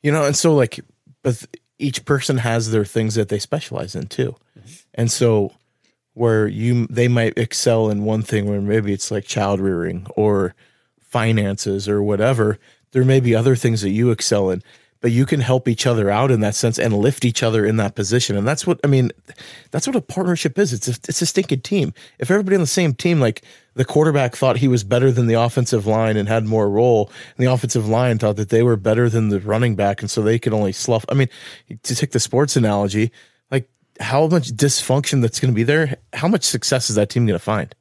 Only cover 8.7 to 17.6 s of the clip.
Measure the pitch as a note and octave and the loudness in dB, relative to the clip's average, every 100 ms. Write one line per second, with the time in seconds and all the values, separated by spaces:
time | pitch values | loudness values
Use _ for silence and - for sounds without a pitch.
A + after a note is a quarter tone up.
8.7 | A2 G#2 G2 - G#2 - - G2+ G2 G2 | 0 0 -4 -4 -8 -6 -4 -2 0 0
9.7 | F2 E2+ F2 G2 - G#2+ G2+ F#2 - _ | -2 -4 -6 -8 -2 0 2 -2 -6 _
10.7 | _ _ _ _ A#2+ A2+ A2 G2+ G2 G#2+ | _ _ _ _ -4 0 0 0 -4 -4
11.7 | G2 G2 G#2 G2+ G2+ A2 B2+ G#2+ G2+ _ | -4 -2 -2 0 0 2 2 0 -2 _
12.7 | _ _ C3 C3 C3 B2 A2+ A#2+ B2 B2 | _ _ 0 4 4 4 2 2 2 2
13.7 | A2 G2 G#2 B2 A2 - G#2 F#2+ F#2 - | 0 0 0 2 0 0 0 0 -2 -6
14.7 | - _ _ A#2+ A#2 C3+ D3+ B2 B2+ B2 | -20 _ _ 0 0 2 0 2 0 0
15.7 | A2+ C3+ A#2 G2 G2+ C3+ A#2+ G#2 G#2 A#2+ | 0 0 2 2 2 2 2 0 0 -2
16.7 | A2 A2+ G#2 A2+ C#3 A#2+ A2+ A#2 A2 | 0 0 2 0 2 -2 0 0 0